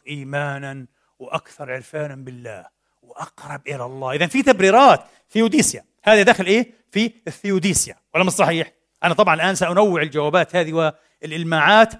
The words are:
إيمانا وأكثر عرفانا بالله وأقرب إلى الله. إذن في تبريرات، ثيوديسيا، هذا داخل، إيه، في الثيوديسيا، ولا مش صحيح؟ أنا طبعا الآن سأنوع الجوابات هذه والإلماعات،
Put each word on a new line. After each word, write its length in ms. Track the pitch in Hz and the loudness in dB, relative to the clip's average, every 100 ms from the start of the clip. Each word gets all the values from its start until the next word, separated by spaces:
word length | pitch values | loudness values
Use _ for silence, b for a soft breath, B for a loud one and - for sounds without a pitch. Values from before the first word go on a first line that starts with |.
| - | -14
إيمانا 800 | 147 135 143 147 139 139 135 123 _ _ _ | -14 -8 -6 -6 -8 -12 -14 -18 _ _ _
وأكثر 540 | 127 - - - 139 | -12 -10 -12 -16 -12
عرفانا 420 | 127 120 156 147 | -12 -10 -10 -10
بالله 520 | 135 131 123 120 101 - _ _ _ | -12 -18 -16 -16 -18 -20 _ _ _
وأقرب 580 | _ - - _ 143 143 139 | _ -16 -16 _ -16 -14 -12
إلى 180 | 139 | -10
الله. 300 | 123 135 131 | -10 -10 -8
إذن 120 | 143 170 | -4 -2
في 160 | 269 | 0
تبريرات، 640 | 277 196 190 226 277 160 - b b | 2 2 4 6 6 6 0 b b
ثيوديسيا، 540 | 214 226 302 - 110 - _ | 0 2 2 0 -4 -16 _
هذا 200 | - 214 | 2 4
داخل، 240 | 196 226 180 | 4 2 2
إيه، 260 | 214 247 _ _ | 0 0 _ _
في 220 | 208 226 - - | -4 -4 -6 -16
الثيوديسيا، 720 | - 202 190 180 170 - - _ | -10 -4 -2 0 -2 -4 -10 _
ولا 100 | 170 | -4
مش 80 | 185 | -4
صحيح؟ 400 | 170 165 165 160 _ _ _ | 0 0 0 -6 _ _ _
أنا 100 | 180 | -4
طبعا 200 | 170 196 | 0 2
الآن 200 | 160 180 | 2 0
سأنوع 480 | 180 175 180 208 175 | -2 -2 2 2 0
الجوابات 540 | 156 147 147 175 160 180 | -2 -2 0 0 0 -2
هذه 160 | 160 | -2
والإلماعات، 1200 | 160 156 - _ _ 160 156 165 160 151 214 220 - | -2 -2 -4 _ _ -12 -8 -4 2 4 6 4 0